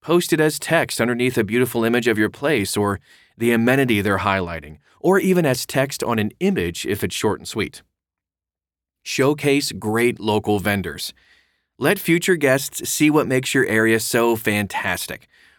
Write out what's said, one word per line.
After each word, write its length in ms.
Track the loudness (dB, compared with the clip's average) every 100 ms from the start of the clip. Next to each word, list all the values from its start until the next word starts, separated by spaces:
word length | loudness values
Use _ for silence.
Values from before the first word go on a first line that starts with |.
Post 320 | 2 0 2
it 80 | 2
as 180 | 2 0
text 400 | 0 0 0 -2
underneath 380 | -2 0 0 0
a 80 | 0
beautiful 400 | 0 0 0 0
image 220 | 2 2
of 100 | 2
your 120 | 0
place 460 | 0 -2 0 0 0
or 240 | 0 -2 _ -20 _ _
the 160 | 2
amenity 480 | 4 4 2 2 2
they're 180 | 2 0
highlighting, 600 | 2 0 -2 -8 -12 -20 _ _
or 180 | 2 2
even 280 | 4 2 2
as 200 | 0 -2
text 380 | -2 -2 -2
on 160 | -2 -2
an 120 | -2 -2
image 440 | -2 0 -4 -6 -6
if 180 | -4
it's 120 | -4 -2
short 240 | -2 -2
and 80 | -6
sweet. 340 | -6 -6 -8 _ _ _ _ _ _ _ _ _ _ _ _
Showcase 680 | -10 0 0 2 0 0 -2
great 480 | -6 -4 2 0 0
local 400 | 0 0 0 0
vendors. 540 | 0 -2 -4 -8 -12 -12 _ _ _ _ _ _
Let 180 | -2 0
future 380 | 0 0 2 0
guests 540 | 2 2 -2 -10 -6
see 200 | 2 4
what 180 | 4 2
makes 260 | -2 0
your 120 | 0 2
area 340 | 2 4 2
so 360 | 0 0 2 0
fantastic. 920 | 0 -2 -2 -4 -4 -6 -6 -12 _ _ _